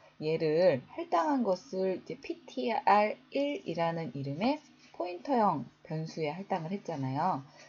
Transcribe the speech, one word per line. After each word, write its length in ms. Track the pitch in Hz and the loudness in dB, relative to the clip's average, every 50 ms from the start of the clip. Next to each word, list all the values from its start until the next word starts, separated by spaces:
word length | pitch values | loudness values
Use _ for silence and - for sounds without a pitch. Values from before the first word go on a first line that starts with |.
| - - _ _ 156 | -20 -20 _ _ -2
얘를 600 | 156 160 160 165 156 151 165 185 180 143 123 - - | -2 0 2 2 2 4 6 6 6 6 4 0 -8
할당한 540 | - 330 339 339 359 339 330 311 285 262 233 | -10 -10 -4 0 2 2 2 2 2 2 2
것을 600 | 196 185 190 - - - 190 190 190 185 - - | 2 0 -2 -2 -6 -4 -2 0 0 0 -2 -6
이제 160 | - 160 - | -10 -12 -12
피티알 1000 | - - 339 - - - - 262 247 240 220 220 - 196 196 208 208 214 208 - - _ | -8 -10 -10 -10 -10 -10 -8 -4 -2 -2 -2 0 4 6 6 6 6 2 0 -6 -12 _
일이라는 840 | - 269 285 285 294 - - 180 165 170 165 165 165 165 165 143 - | -2 0 0 0 -2 -4 -6 -6 -2 -2 0 0 0 -2 -6 -6 -6
이름의 460 | 143 135 139 139 156 214 254 302 311 - - - - - - - | -6 -6 -6 -4 -2 0 0 0 -2 -6 -14 -20 -20 -20 -20 -10
포인터형 760 | - 339 359 349 349 - 277 277 240 214 196 165 139 - - - _ - | -8 -8 -8 -8 -8 -4 0 2 4 4 4 2 0 -4 -8 -14 _ -12
변수에 440 | - 160 160 160 160 - 175 156 143 | -8 -6 -6 -6 -8 -6 -4 -4 -4
할당을 420 | 151 185 196 - 208 180 156 160 202 | -4 -6 -6 -4 -4 -4 -4 -6 -6
했잖아요. 680 | 196 - - 165 143 135 131 135 143 165 185 170 139 135 - - - - | -8 -6 -8 -6 -4 -4 -4 -2 0 0 0 -2 -2 -6 -12 -20 -20 -20